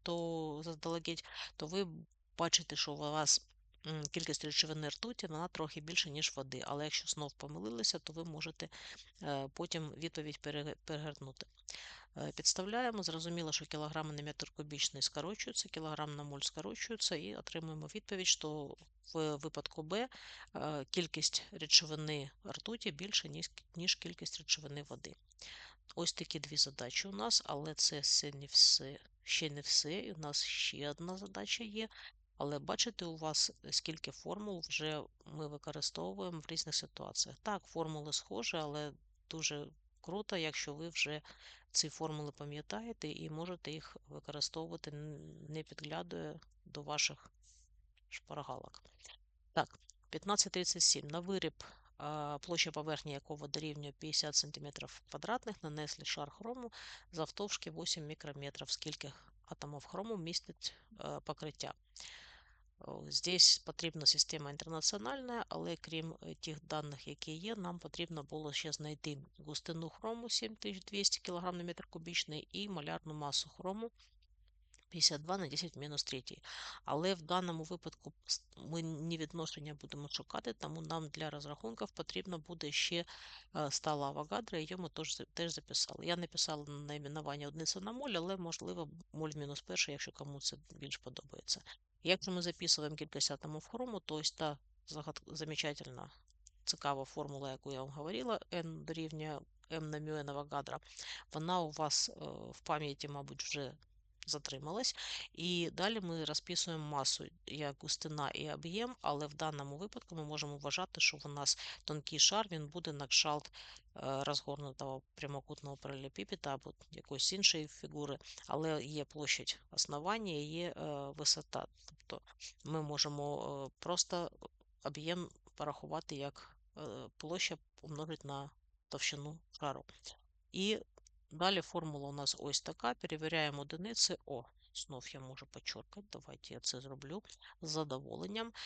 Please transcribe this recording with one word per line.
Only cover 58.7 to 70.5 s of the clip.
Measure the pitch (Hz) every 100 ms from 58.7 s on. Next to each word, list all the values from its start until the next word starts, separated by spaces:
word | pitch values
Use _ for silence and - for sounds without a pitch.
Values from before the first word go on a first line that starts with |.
| - 151 147 139 - - - -
атомів | - 147 147 -
хрому | 269 311 208
містить, | 165 175 - - - - - -
е, | 143 147
покриття? | - 147 156 - 135 - _ - - - - - - - - -
О, | - - 147
здесь | - - 180 - -
потрібна | - - 165 156 147
система | 151 - 156 143
інтернаціональна, | 147 160 160 - 202 220 277 254 233 -
але | 165 170 165
крім, | - 160 160 -
е, | 165 156
тих | 160 151 156
даних, | 156 151 139 -
які | 147 - 156
є, | 208 226
нам | 180 175
потрібно | 151 - 170 156
було | 143 156 151
ще | 139 160
знайти | 147 151 151 156 143 - -
густину | 151 151 - 165 165
хрому | - 220 233 233
сім | - 226